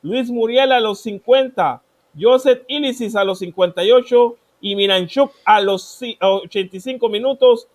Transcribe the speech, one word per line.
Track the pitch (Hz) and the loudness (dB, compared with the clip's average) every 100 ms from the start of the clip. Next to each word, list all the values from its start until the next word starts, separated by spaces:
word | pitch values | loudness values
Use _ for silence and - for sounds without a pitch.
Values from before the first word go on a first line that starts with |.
Luis | 151 240 247 | -6 -6 -4
Muriel | 240 226 247 269 | -4 0 2 4
a | 254 | 2
los | 220 202 | 0 -6
cincuenta. | 226 202 - 262 262 262 160 117 _ _ _ 151 | -10 -12 2 2 2 -2 -4 -4 _ _ _ -2
Joseph | 208 262 262 254 - | 2 2 2 0 -2
Ilicic | 285 285 247 226 214 | -6 -6 -6 -6 -2
a | 196 | -2
los | 185 | -4
cincuenta | 180 170 180 175 | -10 -2 -2 0
y | 190 | 2
ocho. | 247 247 240 240 240 _ _ | 2 4 2 2 -2 _ _
Y | 202 202 | -10 -4
Miranchuk | 196 190 180 269 277 _ | 0 0 -2 -2 -2 _
a | - 214 | 2 2
los | 196 196 - - | 2 -4 -8 -14
ci-, | 247 - | -14 -2
a | 190 | 0
ochenta | 196 175 208 185 190 | 0 -4 -8 -8 -10
y | |
cinco | 247 254 233 | -12 -6 -4
minutos. | 208 254 269 254 233 - | -4 -4 2 2 2 -2